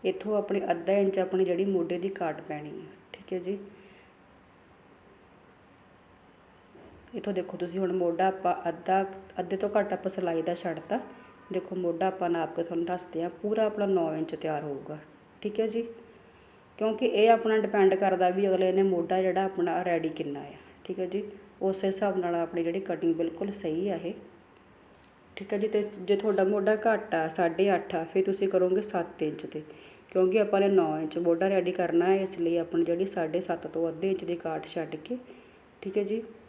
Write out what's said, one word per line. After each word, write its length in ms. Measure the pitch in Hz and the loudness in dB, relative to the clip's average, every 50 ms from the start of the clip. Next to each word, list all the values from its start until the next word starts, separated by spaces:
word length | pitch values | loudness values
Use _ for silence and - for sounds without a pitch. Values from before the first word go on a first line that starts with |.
| - | 0
ਇੱਥੋਂ 340 | 190 185 - - 208 214 208 | -2 -2 -2 -2 0 0 0
ਆਪਣੀ 240 | 196 - 196 196 - - | 0 2 0 0 0 0
ਅੱਧਾ 220 | 175 170 170 180 196 | -2 -2 2 2 2
ਇੰਚ 260 | 202 202 190 190 190 | 4 4 2 2 0
ਆਪਣੀ 260 | 185 180 - 185 190 | -2 0 2 2 2
ਜਿਹੜੀ 200 | 175 180 170 196 | 2 2 0 0
ਮੋਢੇ 320 | 196 196 180 170 165 175 175 | 0 2 0 0 0 -2 -4
ਦੀ 100 | 175 196 | -4 -6
ਕਾਟ 300 | 190 - 180 160 151 156 | -4 -4 -4 -4 -4 -6
ਪੈਣੀ 280 | - - 151 147 147 151 | -8 -10 -10 -10 -10 -12
ਹੈ, 140 | 135 - 160 156 - - - - | -12 -14 -14 -16 -18 -20 -20 -20
ਠੀਕ 220 | - - - - 190 | -20 -20 -12 -8 -8
ਹੈ 60 | 185 | -6
ਜੀ। 200 | 175 180 202 196 - - - - - - - - - - - - - - - - - - - - - - - - - - - - - - - - - - - - - - - - - - - - - - - - - _ - - - - - - - - - - - - - - - - - - - - - | -4 -6 -6 -6 -8 -16 -18 -20 -20 -20 -20 -20 -20 -20 -20 -20 -20 -20 -20 -20 -20 -20 -20 -20 -20 -20 -20 -20 -20 -20 -20 -20 -20 -20 -20 -20 -20 -20 -20 -20 -20 -20 -20 -20 -20 -20 -20 -20 -20 -20 -20 -20 -20 _ -20 -20 -20 -20 -20 -20 -20 -20 -20 -20 -20 -20 -20 -20 -20 -20 -20 -20 -20 -12 -12
ਇੱਥੋਂ 160 | 214 - 208 196 | -8 -6 -4 -4
ਦੇਖੋ 240 | 180 175 180 - - | -4 -4 -6 -6 -6
ਤੁਸੀਂ 220 | 180 170 170 190 | -6 -6 -4 -2
ਹੁਣ 120 | 190 180 180 | -2 0 0
ਮੋਢਾ 340 | 190 180 170 170 165 185 190 | 0 0 0 2 2 2 2
ਆਪਾਂ 260 | 190 190 - 180 175 - - 170 | 0 0 -2 -2 -2 0 -2 -6
ਅੱਧਾ, 320 | 165 160 - - 190 190 190 190 190 - - - - - | -6 -4 -2 0 2 2 2 0 -6 -14 -16 -14 -8 -8
ਅੱਧੇ 180 | 180 175 196 190 | -4 -4 -2 -2
ਤੋਂ 120 | 208 208 | -2 0
ਘੱਟ 240 | 208 214 202 202 190 | 2 2 2 2 -2
ਆਪਾਂ 160 | 185 - 190 | -4 -4 -6
ਸਿਲਾਈ 300 | 185 - 185 175 165 165 | -4 -2 -2 -2 0 0
ਦਾ 120 | 160 170 175 | 0 -2 -2
ਛੱਡਤਾ। 460 | 175 - 180 160 160 - - 196 254 - - - - - - - - - - 185 | -2 -4 -6 -6 -6 -6 -4 -4 -4 -4 -8 -16 -20 -20 -20 -20 -20 -14 -6 -6
ਦੇਖੋ 220 | 185 180 - 190 | -6 -4 -4 -6
ਮੋਢਾ 320 | 185 180 175 170 165 185 190 | -2 -2 -2 0 2 0 0
ਆਪਾਂ 220 | 190 190 180 175 | 0 0 -2 0
ਨਾਪ 260 | 170 170 160 156 - | 0 0 -2 -2 -2
ਕੇ 80 | - 170 | -4 -4
ਤੁਹਾਨੂੰ 220 | 170 175 165 170 | -2 -2 -2 -2
ਦੱਸਦੇ 380 | 170 180 180 - - - 160 165 | -2 -4 -6 -6 -8 -6 -4 -4
ਹਾਂ, 60 | 175 | -4
ਪੂਰਾ 340 | 170 - - 208 214 220 220 | -6 -4 -4 -2 0 2 2
ਆਪਣਾ 200 | 214 208 208 208 | 0 2 0 0
ਨੌ 280 | 196 196 180 165 160 156 | 2 2 2 2 0 0
ਇੰਚ 200 | 156 160 160 - | -2 -4 -4 -6
ਤਿਆਰ 280 | 151 - 160 156 147 156 | -4 -4 -2 -2 -2 -4
ਹੋਊਗਾ, 340 | 151 143 135 - - 151 151 - - - - - - - - | -6 -8 -8 -8 -10 -12 -12 -14 -20 -20 -20 -20 -20 -20 -8
ਠੀਕ 180 | - 208 208 - | -6 -4 0 0
ਹੈ 80 | 220 220 | 0 0
ਜੀ। 140 | 214 233 233 - - - - - - - - - - - - - - - - - - - | 0 -2 -4 -4 -8 -16 -18 -20 -20 -20 -20 -20 -20 -20 -20 -20 -20 -20 -20 -20 -6 -2
ਕਿਉਂਕਿ 260 | 208 220 220 214 262 | 0 0 0 2 2
ਇਹ 240 | 233 - 202 214 226 | 2 4 6 8 8
ਆਪਣਾ 280 | 226 226 226 220 220 220 | 8 6 6 2 2 2
ਡਿਪੈਂਡ 380 | 202 202 214 208 196 190 190 | 2 2 4 6 6 6 6
ਕਰਦਾ 340 | 185 202 190 185 175 185 180 | 6 2 2 4 4 4 4
ਵੀ 180 | 180 190 202 196 | 4 4 2 4
ਅਗਲੇ 240 | 190 180 185 185 | 4 4 4 4
ਨੇ 120 | 185 190 196 | 4 4 4
ਮੋਢਾ 380 | 196 185 170 170 165 180 190 | 4 4 2 2 2 2 2
ਜਿਹੜਾ 220 | 185 190 175 185 196 | 2 2 2 2 0
ਆਪਣਾ 400 | 190 190 - 170 175 165 170 180 | 0 0 0 0 0 0 0 0
ਰੈਡੀ 240 | 180 170 165 165 160 | 2 0 0 0 -2
ਕਿੰਨਾ 280 | 151 - 160 143 143 139 | -4 -4 -6 -6 -6 -8
ਆ, 140 | 143 143 - - - - - - - | -10 -14 -16 -18 -20 -20 -20 -20 -10
ਠੀਕ 160 | - 185 185 | -10 -6 -4
ਹੈ 60 | 185 | -4
ਜੀ। 180 | 180 185 202 202 - - - - - - - | -2 -2 -4 -6 -6 -12 -16 -20 -20 -12 -4
ਉਸ 220 | - 190 190 190 - | -2 -2 -2 0 0
ਹਿਸਾਬ 340 | 190 190 - 214 202 185 185 | -2 0 2 0 0 0 0
ਨਾਲ 180 | 175 175 170 | 0 0 0
ਆਪਣੀ 280 | 170 170 165 170 175 165 | 0 -2 -2 -2 -2 -2
ਜਿਹੜੀ 160 | 170 170 196 | 0 -2 -2
ਕਟਿੰਗ 340 | 190 - 175 160 - 165 160 | -2 -4 -4 0 2 0 2
ਬਿਲਕੁਲ 360 | 160 170 165 165 - 202 202 196 | 2 0 -2 -2 -4 -6 -6 -6
ਸਹੀ 360 | - - 165 156 165 185 208 | -6 -4 -4 -2 -2 -2 -2
ਆ 60 | 185 | -2
ਇਹ, 180 | 165 170 170 220 - - - - - - - - - - - - - - - - - - - - - - - - - | -4 -4 -6 -8 -8 -12 -20 -20 -20 -20 -20 -20 -20 -20 -20 -20 -20 -20 -20 -20 -20 -20 -20 -20 -20 -20 -20 -14 -14
ਠੀਕ 160 | 196 202 220 | -6 -4 -2
ਹੈ 40 | 202 | -2
ਜੀ। 100 | 208 214 | -2 0
ਤੇ 160 | 214 208 208 208 - 185 | 0 0 -2 -2 -6 -10
ਜੇ 160 | 185 180 202 | 0 0 0
ਤੁਹਾਡਾ 280 | 190 202 220 196 190 190 | 2 2 0 2 2 4
ਮੋਢਾ 300 | 190 208 208 190 208 214 214 | 4 2 2 2 2 2 2
ਘੱਟ 380 | - 226 220 208 214 - - | 2 0 0 0 -2 -2 -2
ਆ, 120 | 165 160 160 | -2 -2 -2
ਸਾਢੇ 440 | 165 - 180 170 165 170 190 202 190 | 0 0 0 0 2 2 4 4 4
ਅੱਠ 200 | 170 - - - | 2 0 -2 -4
ਆ, 80 | 165 165 | -4 -4
ਫਿਰ 220 | 160 - 190 190 | -2 0 0 2
ਤੁਸੀਂ 220 | 202 190 196 202 190 | 2 0 0 0 2
ਕਰੋਗੇ 320 | 190 185 180 180 185 196 208 | 2 4 4 4 4 2 0
ਸੱਤ 400 | - - 185 170 - - - 160 | 0 -2 -4 -4 -4 -4 -4 -4
ਇੰਚ 220 | 151 156 - - | -4 -4 -6 -10
'ਤੇ, 180 | - - 156 156 - - - - - - - - - | -10 -10 -10 -12 -12 -18 -20 -20 -20 -20 -20 -20 -2
ਕਿਉਂਕਿ 280 | - 185 185 185 190 214 | 2 4 4 4 6 4
ਆਪਾਂ 200 | 208 196 - 196 | 4 4 4 4
ਨੇ 80 | 196 202 | 4 6
ਨੌ 280 | 196 190 175 156 156 156 | 6 6 4 4 0 -2
ਇੰਚ 180 | 160 156 - 170 | -4 -4 -2 0
ਮੋਢਾ 300 | 175 170 170 165 185 190 | 2 4 4 4 4 2
ਰੈਡੀ 220 | 196 190 175 180 185 | 4 2 2 0 0
ਕਰਨਾ 320 | - 180 170 165 170 175 | 0 0 2 4 4 4
ਹੈ, 100 | 185 190 190 | 6 4 4
ਇਸ 200 | 190 190 - 170 | 2 -2 -4 -2
ਲਈ 180 | 170 165 170 170 | 0 0 2 0
ਆਪਣੀ 260 | 165 165 - 165 170 | 0 0 0 0 2
ਜਿਹੜੀ 200 | 165 170 175 190 190 | 2 2 0 0 -2
ਸਾਢੇ 320 | - 190 165 160 156 175 | -2 -2 -4 0 -2 -2
ਸੱਤ 260 | 185 - 170 165 - 151 | -2 -2 -4 -4 -4 -6
ਤੋਂ 200 | - 165 165 165 | -2 -2 -2 -2
ਅੱਧੇ 200 | 160 156 180 196 | -2 -2 0 0
ਇੰਚ 140 | 190 180 - | 0 0 -2
ਦੀ 100 | 165 175 170 | -4 -6 -4
ਕਾਟ 300 | - 165 160 160 - - | -4 -6 -6 -6 -8 -6
ਛੱਡ 280 | - 175 160 151 160 156 | -6 -6 -6 -4 -6 -10
ਕੇ, 200 | - - 247 247 - - - - - - - - - - - - | -8 -8 -8 -8 -8 -14 -20 -20 -20 -20 -20 -20 -20 -20 -20 -12
ਠੀਕ 160 | - 196 185 214 | -10 -2 -2 -2
ਹੈ 60 | 202 | 0
ਜੀ 200 | 196 214 233 226 - - - - | 0 -2 -4 -6 -8 -16 -20 -20